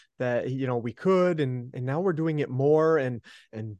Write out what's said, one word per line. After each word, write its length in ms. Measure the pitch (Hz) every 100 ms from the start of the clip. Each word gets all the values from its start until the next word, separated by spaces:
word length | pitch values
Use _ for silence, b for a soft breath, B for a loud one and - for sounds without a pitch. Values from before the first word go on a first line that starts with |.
| b -
that, 300 | 123 120 -
you 160 | 131 131
know, 120 | 123
we 160 | 117
could, 480 | 110 185 185 180 165
and, 280 | 135 127 120 131
and 100 | 127
now 140 | 147
we're 140 | 190
doing 260 | 156 160 151
it 100 | 139
more. 480 | 127 139 156 160 160
And, 220 | 127 120 B B B
and 240 | 110 110